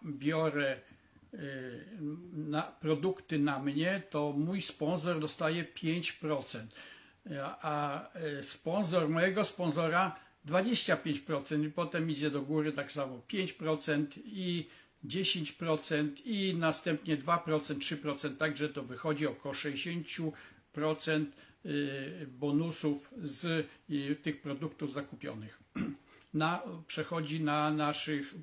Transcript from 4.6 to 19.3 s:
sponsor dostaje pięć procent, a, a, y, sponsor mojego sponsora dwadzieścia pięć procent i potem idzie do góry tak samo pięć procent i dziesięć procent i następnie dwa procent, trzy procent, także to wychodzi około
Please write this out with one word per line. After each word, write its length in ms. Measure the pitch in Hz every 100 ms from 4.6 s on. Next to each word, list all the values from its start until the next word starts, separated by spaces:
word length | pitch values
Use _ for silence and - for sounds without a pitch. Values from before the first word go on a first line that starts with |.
sponsor 580 | - - 151 180 165 165
dostaje 440 | 151 - 160 165
pięć 480 | 165 - 165 170 165
procent, 640 | - 156 143 117 120 113 - - - - _ 202 143
a, 160 | 139 -
a, 460 | 160 147 147 143 - 180 156 143
y, 40 |
sponsor 640 | 139 - 160 190 185 180 151
mojego 360 | 165 185 190
sponsora 720 | 190 - 170 151 165 170 190 - - _
dwadzieścia 520 | 143 180 208 233 - 160
pięć 220 | 170 143
procent 440 | - 147 - 151
i 60 | 151
potem 400 | 151 165 175 165
idzie 200 | 143 147
do 120 | 143
góry 300 | 135 156 151
tak 200 | 143 139
samo 260 | 151 135 123
pięć 340 | - 202 185
procent 640 | - 156 156 151 147 147 -
i 440 | 226 202 185 175 151 - - _
dziesięć 480 | 147 180 190 180 151
procent 760 | - 165 156 - 151 151 143 254
i 280 | 202 190 170
następnie 580 | 160 - 180 151 - 151
dwa 220 | 139 170
procent, 420 | 156 151 147 139
trzy 160 | - 151
procent, 420 | 147 139 147 127
także 300 | 156 143 151
to 140 | 147
wychodzi 440 | 123 127 160 147
około 280 | 147